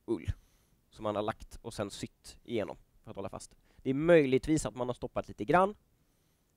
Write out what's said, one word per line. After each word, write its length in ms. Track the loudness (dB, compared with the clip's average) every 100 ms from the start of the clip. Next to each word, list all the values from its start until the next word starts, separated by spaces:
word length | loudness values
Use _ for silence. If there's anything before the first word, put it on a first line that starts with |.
ull 280 | -6 -6 -4 -8 _ _ _ _ _
som 100 | -8
man 140 | -4 -2
har 60 |
lagt 360 | -4 -6 -10 -16
och 120 | -14
sen 160 | -6 -6
sytt 480 | -6 -12 _ -20 -20
igenom 320 | -6 -4 -2 -6 _ _
för 60 | -16
att 60 | -10
hålla 120 | -8
fast. 280 | -10 -16 _ _ _
Det 140 | -4
är 40 |
möjligtvis 720 | 0 6 8 8 2 2 0 0
att 80 |
man 140 | -6 -6
har 60 |
stoppat 340 | -6 -6 -6 -8
lite 160 | -6
grann. 300 | 2 4 4 0 _ _ _ _ _ _ _